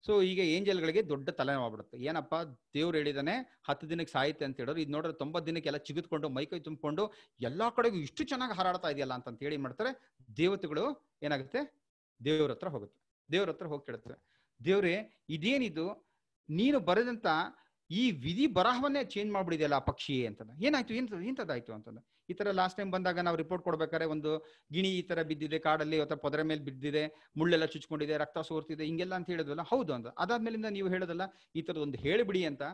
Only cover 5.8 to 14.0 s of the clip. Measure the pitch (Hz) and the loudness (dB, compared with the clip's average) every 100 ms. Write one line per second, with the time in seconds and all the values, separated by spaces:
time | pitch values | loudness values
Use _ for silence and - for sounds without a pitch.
5.8 | - 147 175 156 147 131 151 180 156 156 | -6 -8 -4 -4 -2 -4 -4 -6 -10 -6
6.8 | 151 156 208 - - _ 117 151 226 233 | -4 0 -2 -4 -20 _ -4 0 0 2
7.8 | 233 190 143 - 277 262 254 185 185 180 | 2 2 -6 -6 -4 -2 -4 0 0 0
8.8 | 175 143 131 127 123 113 139 151 131 127 | -2 -2 -2 -4 -8 -8 -6 -4 -4 -2
9.8 | 233 254 _ _ - 110 175 196 160 151 | -4 -4 _ _ -16 0 2 2 -2 -2
10.8 | 240 285 _ _ 147 143 135 254 294 _ | -2 -4 _ _ -2 -2 0 -4 -4 _
11.8 | _ _ _ _ 120 156 147 117 185 139 | _ _ _ _ 0 2 2 0 -6 -6
12.8 | 101 _ _ _ _ 165 190 - 170 143 | -10 _ _ _ _ 0 0 -2 -6 -6
13.8 | 139 117 | -6 -10